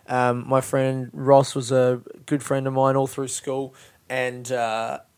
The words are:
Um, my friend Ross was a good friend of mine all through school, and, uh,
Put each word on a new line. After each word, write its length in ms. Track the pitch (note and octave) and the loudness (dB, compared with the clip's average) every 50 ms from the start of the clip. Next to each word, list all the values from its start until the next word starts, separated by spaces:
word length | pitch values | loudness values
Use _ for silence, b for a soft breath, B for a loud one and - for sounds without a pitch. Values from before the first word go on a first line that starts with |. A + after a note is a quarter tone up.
| B - | B -4
Um, 360 | B2+ B2+ B2 B2 B2 B2 A#2+ | 0 2 2 2 0 0 -2
my 140 | - C3 C3 | 0 0 0
friend 480 | C3 - - C3+ C3 C3+ C3 C3 B2+ A#2+ - | 0 0 0 0 0 0 -2 -4 -6 -8 -10
Ross 400 | - C3+ C3+ C#3 C3+ C3+ - - | -4 4 6 6 6 6 4 0
was 180 | C#3 B2 A2+ C3 | -6 -4 0 2
a 300 | C3 B2 B2+ B2+ A#2+ - - - - C3 | 2 4 4 2 0 -4 -10 -20 -20 -6
good 160 | - D3 C#3 - | -4 -2 -2 -2
friend 240 | - C#3 C#3 C3 | -2 -2 -2 -2
of 80 | C3+ C3+ | -2 0
mine 220 | C3 C3+ C3+ C3+ | 2 2 4 4
all 100 | C#3 C3+ | 2 0
through 220 | C3 - - C3+ B2+ | -2 -4 -6 -8 -6
school, 460 | - - - C#3+ C3+ C3+ C#3 B2+ b b b b b b _ - | -8 -8 -6 -6 -4 -4 -6 -8 b b b b b b _ -6
and, 400 | B2+ C3 B2+ B2+ B2 B2+ B2 A#2+ B2+ | -4 -2 -2 -4 -4 -6 -6 -4 -2
uh, 460 | A#2+ A#2 A2+ A2 A2+ A2+ A#2 C3+ C3+ - _ _ | -2 -2 -2 -2 -2 -4 -4 -6 -8 -10 _ _